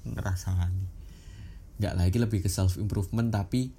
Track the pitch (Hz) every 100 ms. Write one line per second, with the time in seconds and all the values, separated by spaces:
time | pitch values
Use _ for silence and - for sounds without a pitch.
0 | 117 113 98 92 - 90 90 92 92 -
1 | - - - - - - - - 104 92
2 | 90 117 117 104 95 98 95 92 104 101
3 | 95 110 117 104 98 127 127